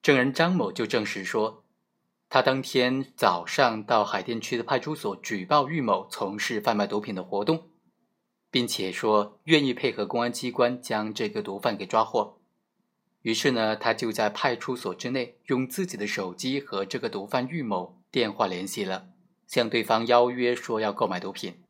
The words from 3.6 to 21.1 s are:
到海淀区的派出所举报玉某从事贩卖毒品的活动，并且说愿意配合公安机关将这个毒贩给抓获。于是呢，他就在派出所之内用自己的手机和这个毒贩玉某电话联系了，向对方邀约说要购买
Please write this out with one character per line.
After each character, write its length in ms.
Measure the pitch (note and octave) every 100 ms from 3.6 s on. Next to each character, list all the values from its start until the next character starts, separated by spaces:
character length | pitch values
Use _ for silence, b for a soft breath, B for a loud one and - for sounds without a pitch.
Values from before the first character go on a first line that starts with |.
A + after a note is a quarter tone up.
| B2+ A2
到 200 | G#2+ A2+
海 160 | G2+ G2
淀 200 | F#2+ A2+
区 160 | G#2 A#2+
的 80 |
派 160 | A#2 C3+
出 160 | D3 D3+
所 180 | G#2 F#2+
举 280 | - G#2
报 240 | F#2 D3 C#3
玉 120 | D#3+
某 280 | A#2 F#2+ F#2+
从 260 | - G2 G#2
事 240 | - A2
贩 160 | A2+ G#2+
卖 120 | G2+
毒 120 | G#2
品 140 | A2
的 80 | F#2
活 220 | F#2 G2+
动， 260 | G#2 D#3+ - _ _ _ _ _ _ _ _
并 160 | - A#2+
且 240 | - F#2
说 500 | F2+ A2+ G#2+ G#2 -
愿 200 | D#3 D#3+
意 80 | C#3
配 200 | B2 C3
合 120 | A2
公 160 | G#2 A#2+
安 100 | A#2+
机 180 | A#2+ B2
关 320 | A#2+ A#2+ B2
将 320 | - A2 G#2+
这 140 | G#2 G#2+
个 120 | A2
毒 160 | G#2 G2
贩 200 | B2 G#2
给 100 | F#2+
抓 180 | A2
获。 360 | A2 A#2+ G2+ - _ _ _ _ _ _ _ _
于 100 | A2+
是 200 | A2+ D3
呢， 240 | A#2+ A2 G#2+
他 180 | A#2
就 160 | A2 A#2
在 180 | G#2+ G#2+
派 280 | G#2 C#3 A#2+
出 180 | -
所 180 | B2 F#2+
之 160 | F2+ B2+
内 280 | C3 A#2+ _ -
用 220 | B2+ B2+
自 180 | G3 F3+
己 100 | G#2+
的 80 |
手 300 | G#2 - F#2+
机 240 | F2+ B2+ C3+
和 240 | - G2
这 140 | G2 B2
个 100 | A2
毒 160 | G#2
贩 220 | G2+ C3 C3
玉 140 | E3
某 400 | A#2+ F#2+ F2+ - _
电 220 | C3 A2+
话 160 | F#2 G2+
联 180 | F2+ G2
系 180 | -
了， 260 | F#2+ F#2 - _ _ _ _
向 240 | C3 A2+
对 140 | A#2+
方 200 | G#2+ A2+ A2+
邀 220 | A#2+ B2
约 260 | B2 A#2+ A#2+
说 240 | - A2
要 120 | G#2+
购 140 | G2+
买 140 | G#2+